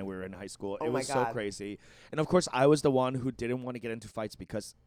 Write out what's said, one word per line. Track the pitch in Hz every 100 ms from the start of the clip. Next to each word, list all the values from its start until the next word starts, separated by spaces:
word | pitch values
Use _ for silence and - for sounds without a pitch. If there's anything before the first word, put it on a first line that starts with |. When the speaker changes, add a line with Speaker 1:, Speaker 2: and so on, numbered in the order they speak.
| 95
Speaker 1:
we |
were | 95
in | 95
high | 92 98
school. | - 98 98
Speaker 2:
Oh | 113
Speaker 1:
It |
Speaker 2:
my | 131
Speaker 1:
was | 131
so |
Speaker 2:
God. | 135 120
Speaker 1:
crazy. | 117 101 98 101 101 - - -
And | 147
of | 156
course, | 180 -
I | 123 139
was | 151
the | 147
one | 131 127
who | 131 127
didn't | 120 120 127
wanna | 123 123
get | 117
into | 113 107
fights | - 107 -
because | 92 110 - -